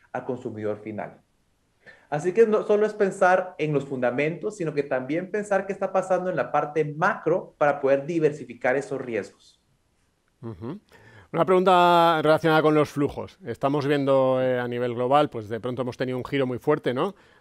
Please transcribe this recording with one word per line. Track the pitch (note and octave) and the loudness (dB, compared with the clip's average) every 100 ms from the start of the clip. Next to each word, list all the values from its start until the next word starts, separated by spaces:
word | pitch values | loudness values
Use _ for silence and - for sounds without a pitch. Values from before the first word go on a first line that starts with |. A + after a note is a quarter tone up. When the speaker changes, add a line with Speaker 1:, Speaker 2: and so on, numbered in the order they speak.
| _ | _
Speaker 1:
al | B2+ B2+ | -10 -8
consumidor | B2 A#2+ G#2+ G#2+ G#2 | -8 -8 -8 -6 -6
final. | - G#2 D#2+ - _ _ _ _ _ _ - - _ | -8 -10 -12 -14 _ _ _ _ _ _ -20 -20 _
Así | D3 F3 | -4 0
que | F#3 A3+ | 4 4
no | G#3 - | 4 2
solo | G#3 G#3+ | 2 2
es | |
pensar | G#3+ G3 F#3+ F#3 F#3 F#3 - | 0 -2 2 4 4 0 -4
en | D3+ | -2
los | D3 C3+ | -2 -2
fundamentos, | C3 B2 B2 D3+ F3+ G#3+ G#3 | -2 -2 0 -2 -4 -8 -6
sino | D#3+ | -4
que | C#3 | -4
también | C#3+ C3 B2+ D#3+ F#3 | -2 -4 -2 -4 -4
pensar | G#3 G3+ G3 G3 | -6 -2 -2 -2
qué | |
está | G3 F#3+ | -6 -2
pasando | F#3+ F3+ F3+ F3+ | -2 0 0 0
en | E3 | -4
la | - | -2
parte | D3+ - D#3+ D3+ | -2 -2 -2 -2
macro | D3 F3+ G#3+ E3+ F3+ - _ | 0 -2 0 -2 -2 -4 _
para | D3 C#3 | 0 2
poder | C3 C#3 C#3+ | 2 2 0
diversificar | E3+ D#3 D3+ B2 A#2 B2+ C3 | 0 0 -2 -10 -4 -2 0
esos | C#3 C3+ | -2 -8
riesgos. | B2 A2 F#2+ _ _ _ _ _ _ _ _ _ _ _ | -6 -6 -6 _ _ _ _ _ _ _ _ _ _ _
Speaker 2:
Ujú. | A#2 F#2+ A2+ F#3+ - _ - - - | -16 -12 -12 -14 -18 _ -20 -20 -8
Una | D#3+ E3 | -2 2
pregunta | F#3 F#3 F3+ F3 F3 E3+ D#3+ | 4 6 6 6 6 4 4
relacionada | D3+ D#3 E3 D#3 | 4 4 4 4
con | D3+ | 4
los | D#3 D3 | 4 2
flujos. | - C#3+ - G#2 - E3+ | 0 -4 -4 -12 -14 -12
Estamos | A2+ C#3 D3 C#3 | -4 -2 0 0
viendo, | D3 C3+ C3+ C3 C3 | 0 2 4 4 2
eh, | B2+ B2 | 0 0
a | B2 | -2
nivel | A#2+ B2 A#2+ | -4 -4 -2
global, | B2 C#3+ D3+ | 2 2 2
pues | A#2+ G#2 | -2 -8
de | A2+ | -8
pronto | B2 B2+ | -6 -6
hemos | B2 A#2 | -6 -6
tenido | B2+ B2+ | -6 -6
un | |
giro | A#2+ C#3 B2+ | -4 -2 -2
muy | B2 | -2
fuerte, | - D3 D3 | 0 0 0
¿no? | B2 F#3 - _ _ | -2 -4 -6 _ _